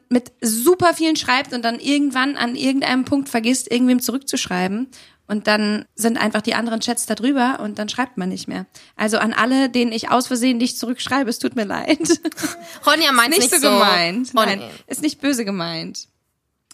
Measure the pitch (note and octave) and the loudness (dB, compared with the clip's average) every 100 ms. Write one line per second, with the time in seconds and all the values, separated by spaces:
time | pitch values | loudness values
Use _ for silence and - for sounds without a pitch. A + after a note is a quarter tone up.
0 | - A#3+ - - A#3 A3+ C#4 F4+ F4 E4 | 0 0 -2 -6 -4 2 2 4 4 2
1 | D#4+ D#4 - B3+ C#4+ B3 A#3 A#3 C4+ C#4+ | 0 0 0 0 0 -2 -2 -2 0 2
2 | C#4+ B3+ C4+ C#4 A#3+ B3 C4 C4+ - B3+ | 2 0 0 -2 -4 -2 0 0 0 0
3 | B3+ C#4 C#4 A#3 A3+ B3+ - A#3+ B3+ B3 | 0 0 0 0 0 0 0 2 4 2
4 | A#3 C4 - C4 - F3+ F#3 G#3 C4 - | 0 -6 -4 -6 -2 -2 -2 -2 -6 -12
5 | - _ - G#3 G#3 G#3+ G#3 G#3 - - | -20 _ -6 -4 0 2 2 -2 -4 -2
6 | A3+ A#3 A3 A3 A3 - A3+ A3+ B3 A#3 | 0 0 0 0 0 -2 -2 -4 -4 -4
7 | - G#3 B3+ C#4 B3 - G#3 G3+ G#3+ - | -4 -2 0 2 0 -2 -6 -6 -6 -4
8 | B3 - F#3 F#3+ - F#3 F#3+ - - - | -4 -4 -6 -6 -8 -10 -10 -18 -16 -4
9 | G#3+ A3 A3 - A#3 C4 C4 B3 A#3+ A3 | -2 0 0 0 2 4 2 2 0 -2
10 | - A#3+ B3 B3 B3+ A#3 B3 - A3+ B3+ | 2 2 2 0 2 2 0 -2 -6 -6
11 | - C4+ C4+ - B3 B3 G3+ - - D#4 | -2 -2 -2 -2 -4 -4 -4 -4 0 0
12 | D#4+ E4 E4 - D#4+ - - - D4 D4+ | 0 -2 -2 -6 -8 -10 -16 -2 2 2
13 | D4+ B3 A#3+ F4 - C#4 C#4 G#3 G#3 F3+ | 4 4 4 4 4 4 4 4 4 4
14 | E3+ G#3+ C4 A3+ G#3+ G3 A#2 - - C#4 | 2 -2 -2 2 2 0 -6 -16 -10 -4
15 | D4 - C#4 B3 G3+ G3 E3+ E3 F3 F#3+ | -4 -2 -2 -2 -2 -4 -4 -6 -8 -12
16 | - _ _ _ _ _ _ | -16 _ _ _ _ _ _